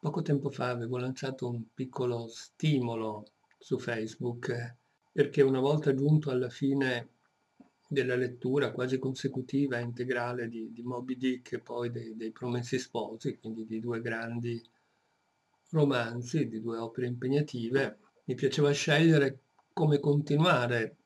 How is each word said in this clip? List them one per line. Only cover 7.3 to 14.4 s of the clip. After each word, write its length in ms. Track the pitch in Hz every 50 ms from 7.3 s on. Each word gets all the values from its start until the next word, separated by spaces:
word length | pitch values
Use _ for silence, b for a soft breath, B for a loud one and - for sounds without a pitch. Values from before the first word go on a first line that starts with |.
| _ _ _ _ _ _ - _ _ _ _ _
della 260 | 147 135 123 123 123
lettura 560 | 123 127 123 120 - - 131 131 143 135 113
quasi 280 | - - 127 127 131 131
consecutiva 800 | - - 131 - - 131 - 135 123 - - 139 143 135 127 120
e 40 |
integrale 680 | 120 120 120 123 123 127 127 120 120 123 123 123 120 113
di, 200 | 117 113 110 110 113
di 80 | 117
Moby 340 | 120 123 123 123 131 127 131
Dick 360 | 123 127 131 127 123 - -
e 60 | - 110
poi 320 | - - 120 120 120 120
dei, 240 | 120 120 117 113 110
dei 160 | 110 110 110
Promessi 460 | 110 - 127 123 120 123 123 123 - 123
Sposi, 600 | - - _ 120 104 104 - - - 143 - -
quindi 260 | - 110 113 113 110
di 160 | 110 110 110
due 220 | 110 120 120 113
grandi 600 | 117 117 113 113 117 117 117 120